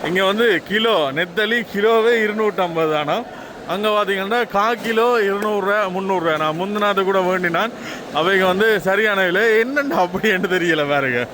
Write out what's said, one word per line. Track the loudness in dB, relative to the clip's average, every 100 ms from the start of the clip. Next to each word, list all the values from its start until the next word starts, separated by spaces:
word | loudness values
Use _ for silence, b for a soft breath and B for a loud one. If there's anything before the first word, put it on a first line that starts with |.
இங்க | -2 0
வந்து | 0 2 2 2 0
கிலோ | -2 2 2 0
நெத்தலி | -2 -4 -2 -2 -2 -4
கிலோவே | 0 2 4 4 2
இருநூற்றம்பது | 0 0 -2 0 -2 0 0
தானா. | 0 -2 -4 -6 B B B -8
அங்க | -4 0
பாத்தீங்கன்னா | 0 0 -2 -2 -2 0
கா | 0 0
கிலோ | -2 -2 2 2 2
இருநூறு | 0 0 -2 0 0
ரூபா, | 0 0
முந்நூறு | -2 -2 0
ரூபா. | 0 0
நான் | 0 -2
முந்தினாத்து | -4 0 0 2
கூட | 2 2
வேண்டினான், | 2 0 0 0 -2 -6 B B -6
அவைங்க | -2 2 2 2
வந்து | 2 2 2
சரியான | 2 2 2 2
விலை. | 2 2
என்னண்டா | 4 2 2 -2 -2
அப்படி | 0 0 0 0
என்று | 0 0 0
தெரியல | 0 0 0
பாருங்க. | 0 0 -2 -4